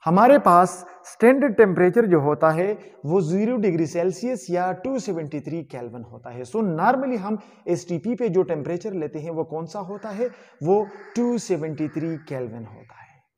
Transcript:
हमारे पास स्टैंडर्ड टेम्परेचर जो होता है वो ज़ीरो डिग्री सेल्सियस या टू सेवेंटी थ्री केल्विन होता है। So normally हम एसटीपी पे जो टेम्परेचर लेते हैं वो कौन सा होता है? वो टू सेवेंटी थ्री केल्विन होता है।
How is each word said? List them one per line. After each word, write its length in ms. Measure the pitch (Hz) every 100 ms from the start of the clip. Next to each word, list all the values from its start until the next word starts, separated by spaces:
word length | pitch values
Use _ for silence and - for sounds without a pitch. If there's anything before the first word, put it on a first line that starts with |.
हमारे 340 | - 180 233 285
पास 320 | - 175 185 - - - -
स्टैंडर्ड 480 | - 226 277 269 208
टेम्परेचर 500 | 214 180 180 180 233
जो 140 | 170
होता 300 | 143 147 160
है 220 | 160 190 208 - - 139
वो 140 | 180
ज़ीरो 360 | 160 185 214 247
डिग्री 300 | 208 165 160
सेल्सियस 600 | 175 175 185 240 254 -
या 200 | 175 180 180
टू 140 | 254 269
सेवेंटी 420 | - 170 151 151
थ्री 220 | 151 165 143
केल्विन 300 | 135 120 120
होता 280 | 113 117 123
है। 140 | 120
So 180 | 123 220
normally 540 | 214 160 190 262 262 240
हम 200 | 190 220 - - -
एसटीपी 460 | 170 - 170 190
पे 140 | 247 233
जो 140 | 180
टेम्परेचर 480 | 180 160 131 175 214
लेते 240 | 190 151 156
हैं 100 | 156
वो 140 | 160
कौन 220 | 165 156 165
सा 120 | 208
होता 300 | 180 202 214
है? 160 | 202 240 - - _
वो 240 | 147 202 208 - - -
टू 220 | 240 240
सेवेंटी 500 | - 175 160 147 151
थ्री 280 | 156 160 160 151
केल्विन 360 | 135 123 113
होता 360 | 110 107 110 -
है। 180 | - _ _